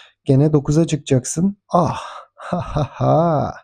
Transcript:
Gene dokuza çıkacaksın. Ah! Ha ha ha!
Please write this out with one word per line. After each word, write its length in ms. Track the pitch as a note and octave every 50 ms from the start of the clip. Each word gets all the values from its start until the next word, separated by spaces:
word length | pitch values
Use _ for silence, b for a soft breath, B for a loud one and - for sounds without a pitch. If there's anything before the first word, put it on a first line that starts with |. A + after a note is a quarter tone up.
| B B B B _
Gene 280 | - C3+ C3 C#3+ D#3 D3+
dokuza 340 | D3 C#3 - D3 D#3 E3+ D#3
çıkacaksın. 720 | D#3+ D3 - - C#3 B2+ - - - D#3+ F3 G3 G3+ - _ _
Ah! 320 | - F3 F3 B2+ B2 B B B B B B B _
Ha 240 | - - - - F3
ha 260 | - - - D3+ D3 -
ha! 640 | - - B2+ C3 C3+ D3 E3 F3 D#3+ C#3 A2+ G2 - -